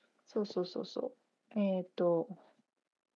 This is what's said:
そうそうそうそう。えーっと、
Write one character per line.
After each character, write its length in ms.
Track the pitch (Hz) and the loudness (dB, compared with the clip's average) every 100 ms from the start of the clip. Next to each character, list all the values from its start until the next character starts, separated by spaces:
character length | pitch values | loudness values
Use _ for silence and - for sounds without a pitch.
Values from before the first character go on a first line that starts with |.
| _ _ - | _ _ -8
そ 140 | 220 | -4
う 40 | 208 | -2
そ 160 | - | -2
う 40 | 180 | -2
そ 160 | - | -4
う 40 | 185 | -6
そ 260 | - - - _ _ _ 214 | -6 -6 -8 _ _ _ -2
う。 40 | |
え 220 | 202 185 | 0 0
ー 20 | |
っ 40 | 180 - | -2 0
と、 340 | 175 170 - 185 - _ _ _ _ _ _ | 4 4 2 -6 -18 _ _ _ _ _ _